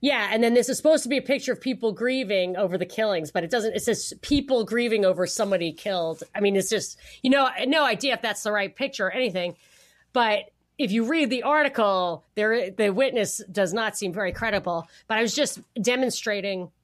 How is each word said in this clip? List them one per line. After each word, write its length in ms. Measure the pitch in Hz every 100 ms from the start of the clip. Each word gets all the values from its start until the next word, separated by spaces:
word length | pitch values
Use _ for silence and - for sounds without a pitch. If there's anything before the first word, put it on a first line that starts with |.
Yeah, 260 | 269 262 202
and 100 | 220
then 100 | 233
this 140 | 240 240
is 80 | 262
supposed 280 | 302 311
to 60 | 254
be 60 | 269
a 60 |
picture 320 | 254 277 -
of 80 | 233
people 320 | - 254 226
grieving 640 | 202 240 262 254 196 180 180
over 200 | 196 180
the 80 | 180
killings, 460 | - 220 185 151
but 140 | - 165
it 40 |
doesn't. 240 | 240 220
It 100 | 175
says 300 | - 226 - -
people 440 | - 285 277 262 214
grieving 400 | 226 240 220 196
over 200 | 170 180
somebody 460 | - 202 190 170
killed. 520 | 160 214 185 165 160 - 202
I 60 |
mean, 160 | 202 196
it's 120 | 190
just, 280 | 220 - - - -
you 80 | 262
know, 180 | 277 269 - 254
no 180 | 311 277
idea 300 | 220 - 233
if 60 |
that's 220 | 226 208
the 80 | 214
right 240 | 208 196 -
picture 320 | 277 277 190
or 40 |
anything. 440 | 190 254 185 175 175 _ _ _ _ _
But 400 | 254 233 208 - _ _ _
if 140 | 262
you 140 | 214 233
read 240 | 330 277
the 140 | 247
article, 840 | 226 302 285 269 208 190 180 165 _ -
there, 340 | 214 226 185
the 200 | 196 214
witness 480 | 190 269 247 196 - 196
does 240 | 190 190
not 240 | 196 220 202
seem 140 | 196
very 220 | 175 190
credible. 560 | - 226 208 180 170 160 - _
But 120 | 220
I 20 |
was 120 | 233
just 280 | 233 285 - - -
demonstrating 880 | 202 247 262 - - 208 196 190 175 _